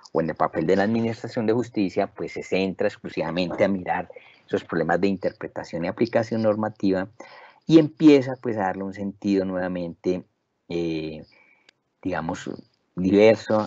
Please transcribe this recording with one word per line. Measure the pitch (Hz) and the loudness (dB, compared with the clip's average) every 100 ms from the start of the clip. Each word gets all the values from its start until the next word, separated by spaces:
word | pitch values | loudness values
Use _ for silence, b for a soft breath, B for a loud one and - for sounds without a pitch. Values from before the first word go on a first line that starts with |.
| B | B
o | - | -2
en | 80 | -2
el | 76 | -2
papel | 78 - 80 | -2 0 0
de | 92 | 2
la | |
administración | 101 113 113 117 120 123 107 | 2 0 -2 -4 -8 -4 0
de | |
justicia, | 120 113 - 95 101 95 | 0 -2 -2 -2 -2 -4
pues, | - 85 | -6 -10
se | - | -10
centra | - 92 95 92 104 | -4 -2 -2 -2 -4
exclusivamente | - - - 80 85 90 - | -4 -8 -6 -4 -2 -2 0
a | 101 | 0
mirar | 98 82 85 90 B B B - | 0 -4 -6 -6 B B B -6
esos | 98 | -6
problemas | - 85 80 87 | -2 -2 0 2
de | 98 | 0
interpretación | 95 90 - 80 80 80 80 85 | 0 -4 -6 -10 -10 -10 -6 -4
y | |
aplicación | - 117 117 117 113 | -2 0 0 0 0
normativa | 110 104 107 - 98 92 98 - B B B B - | 0 0 -2 -2 0 0 -2 -10 B B B B 6
y | 160 | 6
empieza, | 151 - 156 139 131 127 | 6 4 8 8 6 -4
pues, | 123 107 | -4 -2
a | |
darle | 95 92 | -2 -2
un | 98 98 | -8 -8
sentido | 101 95 104 95 95 | -10 -4 0 2 0
nuevamente, | 92 92 90 85 80 90 90 - _ _ _ - | -2 -4 -4 -8 -6 -4 -4 -6 _ _ _ -8
eh, | 85 85 80 78 78 69 b b b b _ _ _ | -4 -4 -4 -6 -10 -16 b b b b _ _ _
digamos, | 92 85 80 - - - - _ _ - | -6 -4 -4 -6 -8 -12 -14 _ _ -2
diverso | 92 98 107 107 - 107 | 2 6 8 6 2 -2